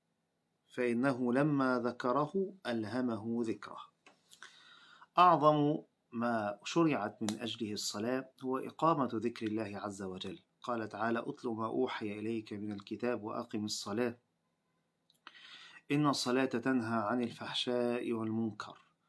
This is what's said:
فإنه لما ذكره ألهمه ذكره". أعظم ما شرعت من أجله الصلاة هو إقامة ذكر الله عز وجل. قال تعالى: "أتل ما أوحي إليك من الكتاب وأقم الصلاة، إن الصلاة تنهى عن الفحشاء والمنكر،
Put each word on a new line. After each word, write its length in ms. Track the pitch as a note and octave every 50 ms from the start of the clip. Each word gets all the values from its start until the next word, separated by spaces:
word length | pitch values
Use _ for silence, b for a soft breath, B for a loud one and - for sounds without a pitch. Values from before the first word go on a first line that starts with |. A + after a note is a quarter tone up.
| _ _ _ _ _ _ _ _ _ _ _ _ _ _
فإنه 640 | - C3 B2 B2 A#2 A#2 C3 C#3 B2+ B2 B2+ A#2+
لما 460 | A#2+ C#3 D3 D#3 C#3+ C#3 C3 B2+ B2+ B2
ذكره 760 | A2+ B2 A#2+ - - B2 B2 C#3+ D3 D3 - G3 F#3+ G3 - - -
ألهمه 760 | A#2+ A#2+ A2+ A2 G#2 A#2 B2+ B2+ A#2+ A2+ G#2 A2 A2+ A#2 A#2+ A#2
ذكره". 360 | A2+ G2+ - - - - - - - _ _ _ - - _ _ B B B B B B B B B B B B B B B B B B E3+
أعظم 600 | F3+ F3+ E3+ C#3+ C#3+ D3+ D3+ D3 D3 D3 D3+ - - - _ _ _ _
ما 460 | - A#2 A#2+ A#2+ A#2 A2 G#2 G#2 G#2 - -
شرعت 580 | - - E3+ E3 D#3 C#3 G#2 G2+ G#2 - -
من 180 | A2+ G#2+ G#2+ -
أجله 320 | A#2+ A2+ A2+ - A#2 G#2
الصلاة 580 | G#2 G2 - - - G#2 A2 A#2+ C3 C3 C3+ - - -
هو 160 | C3 B2+ C3 C3
إقامة 500 | - - - - D#3 D#3+ E3 D3 C3 A#2 A#2
ذكر 320 | A2 G#2 A#2 - - A2+
الله 320 | G#2+ G#2+ A2+ G#2+ G2+ G2+ F#2+
عز 240 | G2 G#2 G2 G2
وجل. 360 | G2 F#2+ F#2 F#2+ G2 F#2+ E2+ - _ _ _ _
قال 260 | - B2+ A#2+ A2+ G#2+ G#2
تعالى: 360 | - G2+ A2 A2+ A#2 A#2 -
"أتل 220 | - - - - B2
ما 180 | A2 A2 A2+
أوحي 520 | A2 - C3 C3 B2 - - A2+ G#2 G2+ G#2+
إليك 340 | G#2 A2 A#2 A2 A2 -
من 200 | A2 G#2 G#2 G#2
الكتاب 500 | G#2 G2 - - A2 G#2 A#2+ B2 B2 A2
وأقم 420 | G#2 A2 A2+ A#2+ A#2 - - G#2+ G#2
الصلاة، 540 | G#2+ - - - G#2 G2+ A2+ B2 A#2+ A#2 - _ _ _ _ _ _ _ _ _ _ _ _ _ _ _ _ _ _ _ _ - B B B B B B B B B B B B B
إن 160 | C#3+ D3 D3+
الصلاة 380 | C#3+ C3 - - B2+ B2 C3 C3
تنهى 580 | B2+ - A#2 A2+ C3+ C3 B2 A2+ A2 A2+ A2+
عن 200 | G#2 G#2 A#2+ B2
الفحشاء 920 | A#2+ A#2 - - A2+ - - - - B2+ B2 B2 A#2+ A#2+ A#2+ B2 - -
والمنكر، 800 | A#2 A2 A2 A2 A2 A2+ A2+ A2 G#2 - - - - - _ _ _ _ b